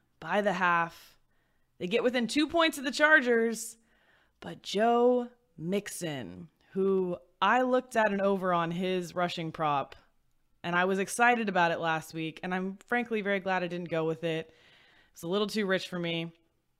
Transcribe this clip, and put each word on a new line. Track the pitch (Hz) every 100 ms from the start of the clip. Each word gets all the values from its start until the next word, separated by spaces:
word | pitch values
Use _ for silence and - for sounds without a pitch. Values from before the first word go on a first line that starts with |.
| _ _
by | 160 196
the | 202
half. | 180 180 170 165 - - _ _ _ _ _ _ -
They | 175
get | 226
within | 240 247 233
two | 285 302
points | 339 320 294
of |
the | 269
Chargers, | - 302 311 247 233 226 220 - - _ _ _ _ _ _
but | 180 160
Joe | - 190 226 240 247 247 240 - _ -
Mixon, | 160 202 202 - 170 139 92 92 87 _ _
who | 190 190 190 180 175 - _
I | 196 247
looked | 254 254 254 226
at | 214
an | 196
over | 196 196 185
on | 170 165
his | 170 185 185 170 175
rushing | 175 175 160
prop, | 156 156 139 - - _ _ _ _ _ _
and | 170 175
I | 190
was | 196
excited | 190 - 240 240 214
about | 185 170
it | 165
last | 165 160 -
week, | 160 160 151
and | 180
I'm | 185 190 190 -
frankly | 240 240 220
very | 196 196
glad | 190 185
I | 175
didn't | 175 170
go | 165 160
with | 160
it. | 165 160 - _ _ _ _ _ _
It's | -
a | 170
little | 202 208
too | 214 190
rich | 185 -
for | 180
me, | 170 165 165 - _ _ _ _